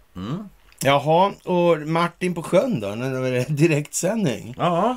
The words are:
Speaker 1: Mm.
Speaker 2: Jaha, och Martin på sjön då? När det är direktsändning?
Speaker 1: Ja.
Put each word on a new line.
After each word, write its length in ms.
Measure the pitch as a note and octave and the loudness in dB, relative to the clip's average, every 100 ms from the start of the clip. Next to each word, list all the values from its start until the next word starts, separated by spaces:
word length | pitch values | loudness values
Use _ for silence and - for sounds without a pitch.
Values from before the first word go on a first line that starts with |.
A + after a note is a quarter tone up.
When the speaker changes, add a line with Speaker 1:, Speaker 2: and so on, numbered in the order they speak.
| _ F2+ | _ -12
Speaker 1:
Mm. 320 | G2+ F3 G#3 - _ - | -8 -8 -10 -20 _ -4
Speaker 2:
Jaha, 500 | B2+ C#3 C#3+ E3 G3 - | 2 2 4 2 2 -2
och 340 | - F3+ F3 D#3+ | -2 2 2 2
Martin 560 | D3+ E3 E3+ - F#3 | 0 0 -2 -2 -4
på 80 | F3 | -4
sjön 380 | D#3+ F3+ C4 D#3+ | 0 2 2 0
då? 80 | G2 | -4
När 420 | G#2+ C3 C3 B2+ | -4 -4 -2 0
det 80 | B2+ | 0
är 80 | B2+ | 0
direktsändning? 1040 | C#3+ E3 D3 D3 - F3 A3+ E3+ G#2 G#2 B2+ | 2 4 2 -2 -4 -2 0 -2 -2 -8 -4
Speaker 1:
Ja. 380 | D#3+ E3+ A3 | 0 2 0